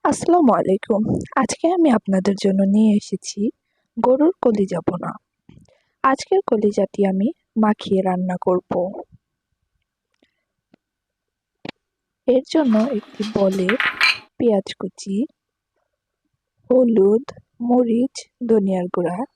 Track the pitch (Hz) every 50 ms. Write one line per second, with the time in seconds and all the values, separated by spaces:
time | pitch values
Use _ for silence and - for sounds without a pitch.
0 | - 339 - - - - 339 359 311 240 190 165 - - 190 196 - - 220 202
1 | 220 - - - - - - 277 254 - - - - 330 370 359 330 294 240 214
2 | _ 196 190 190 185 208 196 196 - 196 190 190 196 196 202 214 220 214 208 208
3 | - - 202 - - - - 208 202 262 _ _ _ _ _ _ _ _ _ 233
4 | 233 254 254 277 294 339 392 _ - 254 214 202 196 185 180 165 - - 180 175
5 | - 170 - - _ _ _ _ _ - - - _ _ _ _ _ _ _ _
6 | - 269 269 - - _ 381 392 - - 254 214 214 208 208 - 196 - - -
7 | 202 190 190 190 202 269 - _ _ _ _ 220 214 214 214 - - - 202 190
8 | 190 185 185 180 185 185 180 180 - 185 185 185 _ _ - 180 175 190 - -
9 | - _ - _ _ _ _ _ _ _ _ _ _ _ _ _ _ _ _ _
10 | _ _ _ _ _ _ _ _ _ _ _ _ _ _ _ _ _ _ _ _
11 | _ _ _ _ _ _ _ _ _ _ _ _ _ - _ _ _ _ _ _
12 | _ _ _ _ _ - 247 262 285 - - 320 302 247 214 214 220 277 262 208
13 | - - - - 208 214 - 202 196 190 190 190 180 185 220 - - - - -
14 | - - - - - _ _ _ - 233 208 196 - - - _ - 185 _ -
15 | - 196 196 202 269 - _ _ _ _ _ _ _ _ _ _ _ _ _ _
16 | _ _ _ _ _ _ _ _ _ _ _ _ _ _ 247 262 254 233 220 202
17 | 190 202 214 233 277 - - - _ _ _ _ 233 240 247 247 247 226 226 233
18 | 247 285 _ - - _ _ _ 247 226 226 214 196 196 190 175 180 180 - 185
19 | 175 165 180 190 269 _ _